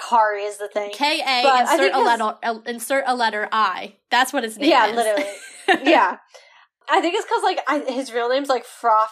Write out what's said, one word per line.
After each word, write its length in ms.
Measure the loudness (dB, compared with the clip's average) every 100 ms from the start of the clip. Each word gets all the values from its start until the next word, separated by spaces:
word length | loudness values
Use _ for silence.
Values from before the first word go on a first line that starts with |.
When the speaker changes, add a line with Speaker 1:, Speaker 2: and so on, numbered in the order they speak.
| 0
Speaker 1:
Kari 340 | 2 2 0
is 140 | -6 -8
the 100 | -8
thing. 240 | -6 -8
Speaker 2:
K 260 | -4 -2 -2
A, 220 | -2 2
Speaker 1:
But 100 | 4
I 80 | 4
Speaker 2:
insert 180 | 4 2
Speaker 1:
think 120 | 2
Speaker 2:
a 40 | 2
Speaker 1:
'cause 80 | 2 2
Speaker 2:
letter, 180 | -2 -4
uh, 160 | -6 -6 -8
insert 380 | -10 -4 -2 -2
a 80 | -2
letter 320 | -2 -2 -4
I. 460 | 0 0 -2 -10 -16 _
That's 240 | 0 0
what 100 | -2
his 140 | -6 -2
name 120 | 2
Speaker 1:
Yeah, 160 | 4 4
Speaker 2:
is. 80 | 2
Speaker 1:
literally. 340 | 0 0 -2 -8 -16 -6 -2
Speaker 2:
<laughs> 160 | 0
Speaker 1:
Yeah. 340 | 4 4 4 -2 _ -20 -20 _ _ _ -2
I 100 | 0
think 120 | 2
it's 120 | -2 -2
'cause, 140 | -2
like, 160 | -2 -2 -2
I, 120 | -2
his 300 | -2 -6 -6
real 160 | -4 -2
name's, 200 | -2 0
like, 160 | -2 -4
Fra 420 | -4 2 2 2